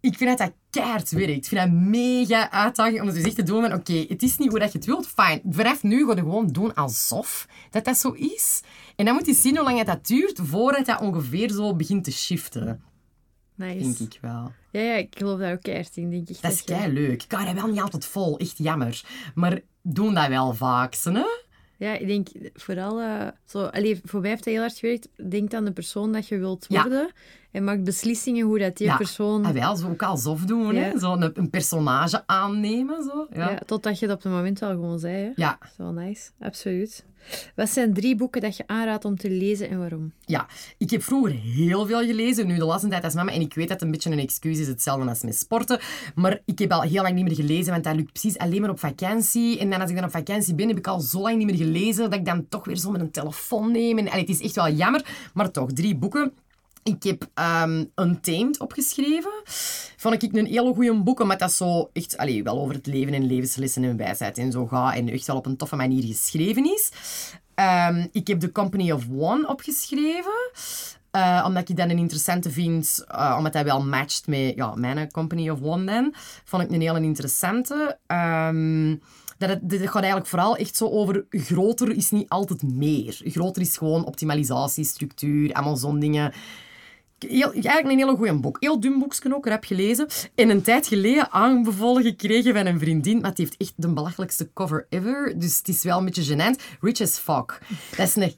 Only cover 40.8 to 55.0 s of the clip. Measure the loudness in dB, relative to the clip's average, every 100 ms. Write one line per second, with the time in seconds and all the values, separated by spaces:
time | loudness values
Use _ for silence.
40.8 | -2 0 0 2 2 0 -2 2 2 2
41.8 | 0 0 2 2 0 2 2 2 2 0
42.8 | 0 -2 -2 0 0 0 -2 -2 -4 -2
43.8 | -2 -2 0 0 0 -2 -2 -2 -2 -2
44.8 | -2 0 -2 -2 -4 -4 -2 -2 0 -2
45.8 | -4 -12 -8 0 2 0 -4 -2 2 2
46.8 | 2 2 2 2 2 0 2 2 2 0
47.8 | 0 -2 -2 -2 -4 0 0 0 0 -2
48.8 | -4 -4 -2 0 0 2 2 2 0 0
49.8 | 0 -2 -2 -4 -2 0 0 2 2 0
50.8 | -2 -4 -2 -2 0 2 2 2 2 2
51.8 | 2 2 0 0 0 -2 -2 -8 -6 -4
52.8 | -2 -2 -2 -4 -6 -8 -4 -2 2 2
53.8 | 2 2 0 0 0 -2 -2 0 2 4
54.8 | 4 2